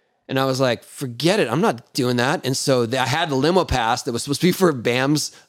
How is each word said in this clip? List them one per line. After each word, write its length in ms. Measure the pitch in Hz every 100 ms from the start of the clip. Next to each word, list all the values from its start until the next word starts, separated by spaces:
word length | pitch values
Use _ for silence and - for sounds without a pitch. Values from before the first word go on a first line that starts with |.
| _ _ -
And 100 | 135
I 60 |
was 160 | 135 127
like, 240 | 131 113
"Forget 560 | - - 135 120 160 208
it. 80 | 131
I'm 100 | 131
not 300 | 214 117 -
doing 220 | - 123 123
that." 260 | 127 180 131
And 100 | 135
so 300 | 143 127 113
th-, 140 | 127
I 40 | 123
had 220 | 156 170
the 40 |
limo 300 | 131 147 185
pass 380 | 156 143 113 120
that 80 | -
was 100 | 117
supposed 180 | 139 139
to 40 | 175
be 60 |
for 180 | 175 180
Bam's 600 | 131 120 123 135 151 - -